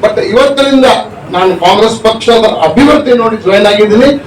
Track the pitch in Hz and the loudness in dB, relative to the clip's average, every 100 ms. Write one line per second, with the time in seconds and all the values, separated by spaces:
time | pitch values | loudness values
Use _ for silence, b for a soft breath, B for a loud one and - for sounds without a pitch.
0 | 208 214 190 226 277 277 277 269 254 - | -2 -2 -2 0 0 0 0 2 2 0
1 | - - - 180 185 175 175 202 220 - | -4 -14 -8 -2 -2 0 0 2 0 0
2 | 220 226 - 226 220 - 160 190 285 294 | -2 -2 0 2 2 0 -2 2 2 2
3 | 254 240 226 220 185 202 208 202 208 214 | 2 0 0 -2 -2 0 2 2 2 2
4 | 277 285 | 2 0